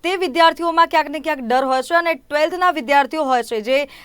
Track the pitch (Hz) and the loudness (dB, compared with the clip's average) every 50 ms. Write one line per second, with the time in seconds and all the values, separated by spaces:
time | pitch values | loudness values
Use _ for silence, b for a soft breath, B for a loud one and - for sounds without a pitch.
0 | - 339 381 370 370 277 247 339 330 330 320 330 339 339 330 330 339 330 339 320 | -2 -4 -2 -2 -4 -4 2 4 4 4 4 2 -4 -2 2 2 2 2 2 0
1 | 302 294 285 311 269 320 302 277 247 220 247 254 269 262 262 262 262 - 339 339 | 0 0 -6 -8 -4 -4 -4 -4 -2 0 0 0 2 0 0 -2 -2 0 0 0
2 | 339 339 330 - _ _ 294 294 311 330 339 359 359 359 330 311 247 220 285 285 | 2 0 -4 -4 _ _ -2 0 0 0 0 0 0 0 0 0 -2 2 2 2
3 | 277 - - 311 302 262 262 247 233 233 240 220 208 226 262 277 294 277 B B | 2 2 -2 -4 0 0 0 0 0 -2 -6 -6 -2 0 0 0 -2 -4 B B